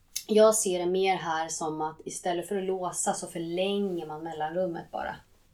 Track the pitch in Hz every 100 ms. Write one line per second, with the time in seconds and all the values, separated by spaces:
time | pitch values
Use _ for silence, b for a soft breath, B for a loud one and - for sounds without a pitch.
0 | _ - - 214 220 214 202 180 175 190
1 | 190 180 170 160 160 - 160 156 156 156
2 | - - 185 175 165 202 190 190 175 -
3 | - 190 175 175 165 170 190 202 202 175
4 | 151 156 165 156 156 170 185 165 - -
5 | - - - _ _